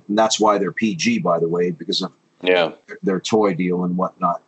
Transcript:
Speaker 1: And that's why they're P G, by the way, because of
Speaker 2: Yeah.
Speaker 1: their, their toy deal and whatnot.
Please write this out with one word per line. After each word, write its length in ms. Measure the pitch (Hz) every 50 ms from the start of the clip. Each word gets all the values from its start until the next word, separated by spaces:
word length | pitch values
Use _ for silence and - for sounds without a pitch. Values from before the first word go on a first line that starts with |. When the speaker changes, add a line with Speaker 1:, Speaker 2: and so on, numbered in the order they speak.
| _ -
Speaker 1:
And 80 | 104
that's 240 | 107 110 107 - -
why 160 | 107 110 101
they're 160 | 98 98 87
P 220 | 80 - 113 110 95
G, 240 | 80 - 117 117 104
by 200 | 82 87 85 82
the 100 | 85 82
way, 240 | 85 87 90 90
because 280 | 85 - 82 95 95 -
of 100 | 92 87 - _ _ _ _ _
Speaker 2:
Yeah. 300 | - 92 92 90 85 - - - _
Speaker 1:
their, 120 | - - -
their 180 | - 98 95 87
toy 320 | - - 113 107 104 98
deal 320 | 90 80 92 90 90 90 90
and 120 | 90 90 90
whatnot. 440 | 92 - - - 92 87 85 - -